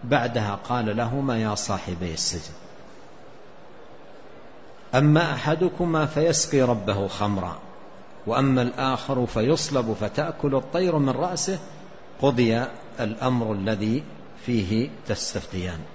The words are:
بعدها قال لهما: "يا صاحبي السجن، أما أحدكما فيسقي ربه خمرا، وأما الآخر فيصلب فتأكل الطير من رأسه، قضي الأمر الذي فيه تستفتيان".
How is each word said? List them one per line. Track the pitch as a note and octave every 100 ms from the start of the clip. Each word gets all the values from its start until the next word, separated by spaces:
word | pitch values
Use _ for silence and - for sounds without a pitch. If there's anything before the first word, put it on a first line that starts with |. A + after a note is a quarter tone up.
بعدها | B2 A#2+ A#2+ A#2 G#2
قال | G2+ - B2 A2 G#2+
لهما: | A#2 C3+ C3+ A#2
"يا | A2
صاحبي | G#2 - F#2+ - F2 F2+
السجن، | D#2+ - F2 - D#2 - - - - - - - - - - - - - - - - - - - - - - -
أما | B2+ D3 D3+ E3+
أحدكما | C3+ D3+ D#3+ F3+ - F3 D#3+ D#3
فيسقي | D3 E3 D#3 - C#3+
ربه | B2 A2+ G2 G2+ G2
خمرا، | - G#2 G2 F2+ D#2+ - - - - - - -
وأما | A#2+ C3+ B2+
الآخر | B2 B2 C3 C3 - C3 A#2+
فيصلب | A#2 A#2 D#3+ - C#3 A2+ G2
فتأكل | G#2 - D3+ D#3 D3
الطير | C3+ B2+ E3+ F#3 D#3+
من | C3+
رأسه، | B2 F3 F3+ - F#3+ - - - - - -
قضي | C#3 B2 A#2 A2+ B2+ - - -
الأمر | A2 - B2+ B2+ A2
الذي | G2+ F#2+ F#2 G#2+ B2 D3+ - - - -
فيه | A#2+ F2+ A2 C#3+ - -
تستفتيان". | G#2 - G2+ - F#2 F2+ E2 D2